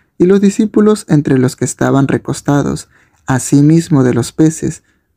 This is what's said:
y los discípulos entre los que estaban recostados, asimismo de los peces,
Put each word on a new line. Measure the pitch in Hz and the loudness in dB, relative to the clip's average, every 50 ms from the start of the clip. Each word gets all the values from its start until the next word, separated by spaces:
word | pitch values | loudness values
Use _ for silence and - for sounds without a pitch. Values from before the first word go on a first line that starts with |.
| _ _ _ - | _ _ _ -2
y | 175 | 0
los | 180 196 202 | 2 2 2
discípulos | 202 196 196 - 226 214 - 220 208 214 214 208 - - | 2 0 0 0 -4 -2 0 2 2 2 0 0 -2 -2
entre | 160 147 147 - 139 | 0 0 0 0 0
los | 127 127 127 - | 0 0 -2 -2
que | - 127 | -4 -8
estaban | 123 - - 131 127 131 135 139 | -8 -6 -4 -2 0 0 0 0
recostados, | 135 - 120 - - 139 - - - 143 143 135 135 135 156 - _ _ _ _ _ _ _ - | 0 -2 -4 -4 -6 -10 -8 -4 -2 -2 -2 -2 -4 -6 -8 -12 _ _ _ _ _ _ _ -6
asimismo | - 135 123 - - - 139 143 151 160 170 165 - 156 135 127 | -4 -4 -4 -2 0 2 2 4 4 2 2 0 0 0 0 2
de | 123 117 | 0 0
los | 120 117 - | -2 -4 -4
peces, | - - 156 156 160 - - 131 - - _ _ _ _ _ _ _ | -2 0 0 0 0 -2 -8 -8 -8 -10 _ _ _ _ _ _ _